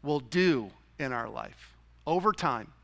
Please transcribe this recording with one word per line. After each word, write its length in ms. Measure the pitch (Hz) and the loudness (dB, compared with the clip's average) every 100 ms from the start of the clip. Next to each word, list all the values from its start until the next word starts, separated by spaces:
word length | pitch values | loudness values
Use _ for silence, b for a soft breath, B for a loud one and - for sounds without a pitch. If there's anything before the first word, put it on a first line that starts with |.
will 160 | 143 147 | 0 -2
do 500 | 123 170 185 143 104 - _ - | 0 2 4 4 -2 -12 _ -8
in 120 | 139 | -4
our 160 | 123 117 | -4 -6
life 460 | 117 107 - - - _ - - | -8 -12 -14 -20 -20 _ -12 0
over 240 | 170 190 | 2 2
time. 400 | 208 165 120 104 - | 2 0 -2 -6 -18